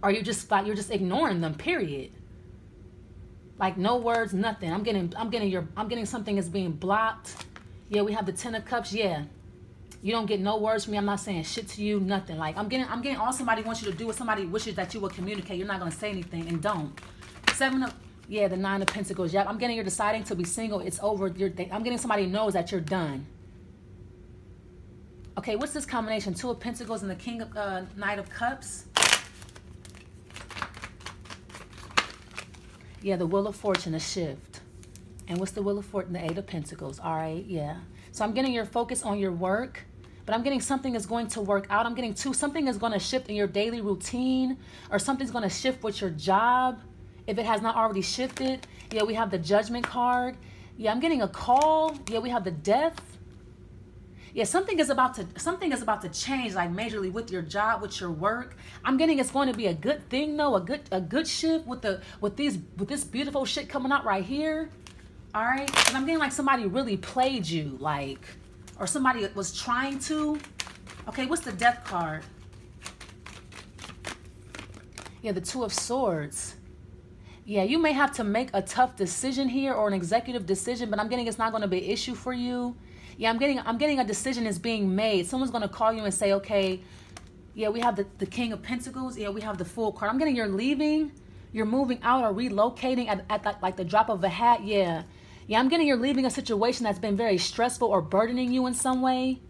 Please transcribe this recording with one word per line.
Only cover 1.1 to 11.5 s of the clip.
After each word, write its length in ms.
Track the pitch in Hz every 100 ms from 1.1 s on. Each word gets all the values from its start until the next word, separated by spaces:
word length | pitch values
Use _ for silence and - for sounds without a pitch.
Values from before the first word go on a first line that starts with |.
| 214 311 180
them. 140 | 165 151
Period. 560 | 294 349 180 139 131 - - - - - - - - - - - - - - -
Like, 180 | 190 185
no 200 | 190 240
words, 400 | 233 233 226 185
nothing. 360 | 220 208 170
I'm 120 | 175
getting, 280 | 214 202 175 -
I'm 140 | 226
getting 180 | 233 208
your, 180 | 185 165 -
I'm 120 | 214
getting 180 | 233 214
something 320 | 247 208 202
is 100 | 170
being 260 | 190 180
blocked. 760 | 151 180 208 220 - - - - - - - -
Yeah, 140 | 208
we 100 | 208
have 140 | 214 190
the 60 |
Ten 200 | - 240
of 120 | 220 214
Cups. 280 | 240 233
Yeah. 300 | 202 202 156 147 - - - - - - -
You 100 | 185
don't 160 | 226 214
get 120 | 208
no 180 | 196 214
words 260 | 208 220
from 80 | 214
me. 80 | 208
I'm 60 | 202
not 140 | 202
saying 260 | 214 180
shit 220 | 156